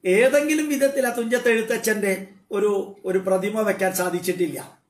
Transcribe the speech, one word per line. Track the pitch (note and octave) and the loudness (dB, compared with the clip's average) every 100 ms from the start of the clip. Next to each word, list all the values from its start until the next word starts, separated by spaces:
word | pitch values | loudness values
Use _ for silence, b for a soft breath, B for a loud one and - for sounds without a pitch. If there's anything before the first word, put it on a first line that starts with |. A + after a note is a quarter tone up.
ഏതെങ്കിലും | F3+ F#3+ B3+ C#4+ D4+ D#4 D4+ | 2 4 6 4 2 0 0
വിധത്തിൽ | C#4 C4+ C#4 B3 | 0 0 2 -2
ആ | |
തുഞ്ചത്തെഴുത്തച്ഛൻ്റെ | A#3+ A3+ A#3+ A#3+ A3+ A3 A#3 A3 G#3 G3 F#3 F#3+ - _ | -2 -2 0 2 0 0 -2 -2 -2 0 -2 -6 -20 _
ഒരു, | G3+ G#3 G3 - - | -2 0 0 -4 -8
ഒരു | F#3+ F#3 | -4 -2
പ്രതിമ | F#3+ F#3 G3 A3 | 0 0 0 -2
വെക്കാൻ | G#3+ F#3+ F#3+ | -2 0 -2
സാധിച്ചിട്ടില്ല. | F3+ F3+ F3 F3 E3 E3+ C#3 - - | -2 -2 -2 -4 -2 -4 -4 -14 -20